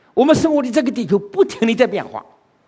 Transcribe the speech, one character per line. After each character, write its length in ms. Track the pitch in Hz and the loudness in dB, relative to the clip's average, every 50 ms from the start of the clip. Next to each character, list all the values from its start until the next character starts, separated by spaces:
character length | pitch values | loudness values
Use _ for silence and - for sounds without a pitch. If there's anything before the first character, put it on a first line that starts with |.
| _ _ _ | _ _ _
我 100 | - 254 | 2 4
们 80 | 302 | 4
生 220 | 311 - - 330 302 | 4 4 2 2 0
活 80 | 294 | 0
的 80 | 269 247 | -2 0
这 100 | 220 311 254 | -2 -2 -2
个 60 | 254 | -2
地 120 | 202 240 226 | -4 -4 -2
球 140 | 143 202 196 | -2 -2 -2
不 260 | 202 - - 381 392 | -2 -2 0 0 0
停 220 | - - - 226 | 0 0 -2 0
地 80 | 226 226 | 0 2
在 100 | 226 254 | 2 0
变 200 | 220 202 180 131 | 0 0 -6 -8
化， 200 | - - 104 - - _ _ _ _ _ _ _ | -10 -12 -14 -14 -16 _ _ _ _ _ _ _